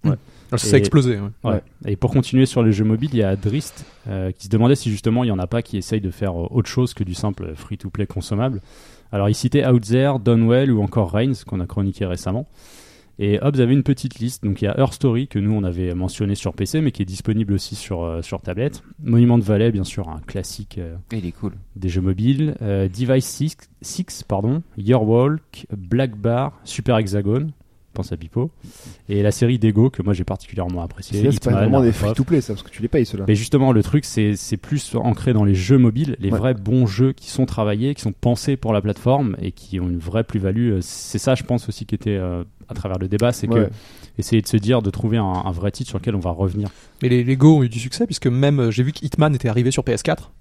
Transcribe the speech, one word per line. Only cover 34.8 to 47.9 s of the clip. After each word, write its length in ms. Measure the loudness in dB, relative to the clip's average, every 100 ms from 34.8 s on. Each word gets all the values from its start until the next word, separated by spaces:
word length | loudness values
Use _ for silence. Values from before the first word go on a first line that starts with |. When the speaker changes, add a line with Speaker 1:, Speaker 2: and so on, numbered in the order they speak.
| -4 -2
Speaker 2:
ancré 360 | 0 0 2
dans 140 | 4 4
les 100 | 4
jeux 220 | 4 6
mobiles, 400 | 6 4 -2 -2
les 100 | -2
Speaker 3:
Ouais. 80 | 0
Speaker 2:
vrais 160 | 0 -2
bons 320 | 0 2 2
jeux 260 | 4 0
qui 160 | 0 -8
sont 160 | -2 -2
travaillés, 500 | 0 0 0 -2 -2
qui 60 |
sont 100 | -6
pensés 460 | -2 0 0 -2 -2
pour 160 | 0
la 80 | 0
plateforme 560 | 0 -2 2 2 0 -2
et 120 | -6
qui 260 | -8 -8 -4
ont 80 | -4
une 100 | -4
vraie 280 | -2 -2 -2
plus-value. 460 | -2 0 0 0
Euh, 60 | 0
c'est 380 | -4 -10 -8 -4
ça, 160 | 0 0
je 80 |
pense 260 | 0 -4 -4
aussi, 160 | -10 -6
qui 100 | -6
était, 220 | -2 -2
euh, 260 | -4 -6 -8 -14 -14
à 60 |
travers 240 | -10 -6 -4
le 100 | -2
débat, 240 | 0 0
c'est 160 | 0 0
Speaker 3:
Ouais. 200 | 2 0
Speaker 2:
que 40 | -4 -18 -20 -14 -10
essayer 240 | 0 0
de 60 | 2
se 100 | 0
dire, 240 | 2 0
de 80 | 0
trouver 260 | -2 -2 0
un, 80 |
un 280 | 0 -2 -4
vrai 180 | -4 -4
titre 160 | -4 -8
sur 120 | -6
lequel 160 | -4 -2
on 40 |
va 120 | -2
revenir. 360 | -2 -2 -2 -6 -10 -20 _
Speaker 1:
Mais 60 | 0
les, 160 | 2
les 140 | 2 6
Go 220 | 6 6
ont 40 |
eu 60 | 4
du 100 | -2
succès, 260 | -8